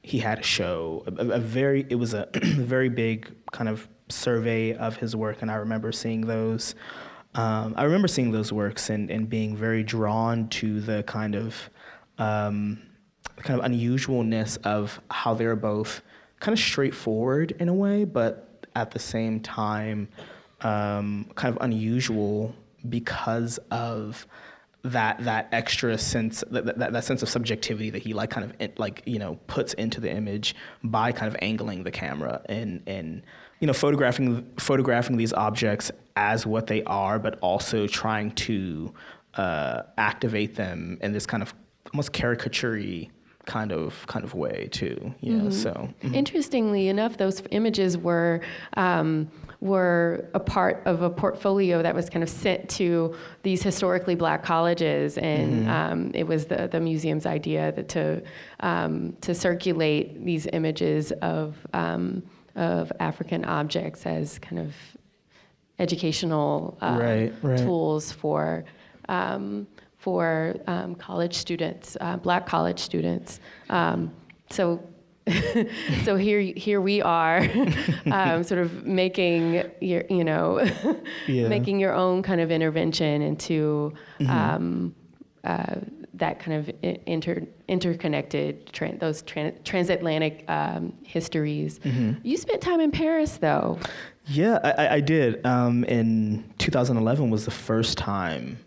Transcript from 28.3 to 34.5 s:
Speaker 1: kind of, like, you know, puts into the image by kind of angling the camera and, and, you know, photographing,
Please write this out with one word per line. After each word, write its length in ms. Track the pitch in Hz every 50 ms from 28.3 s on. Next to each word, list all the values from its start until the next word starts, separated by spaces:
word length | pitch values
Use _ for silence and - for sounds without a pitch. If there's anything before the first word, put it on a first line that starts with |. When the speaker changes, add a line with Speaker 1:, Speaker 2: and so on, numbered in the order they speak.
Speaker 1:
kind 200 | - 117 104 113 - -
of, 200 | 107 107 - -
like, 240 | 110 101 98 - -
you 140 | - 120 104
know, 160 | 101 87 78 - - -
puts 260 | - - 117 - -
into 260 | - 110 110 - -
the 100 | 113 -
image 440 | - 104 107 104 101 104 104 - - - - - - _ -
by 280 | 113 110 110 110 120
kind 160 | 117 - 110 110
of 80 | 110 -
angling 400 | - 101 110 107 - 110 98 90
the 80 | 90 90
camera 500 | - - - 71 69 73 73 62 58 - - -
and, 340 | 98 110 117 101 90 - -
and, 360 | 95 98 95 82 80 82 - - - - - - - _ _
you 60 | 160
know, 60 | 151 131
photographing, 760 | - - 147 147 139 139 123 123 - 135 127 120 120 135 -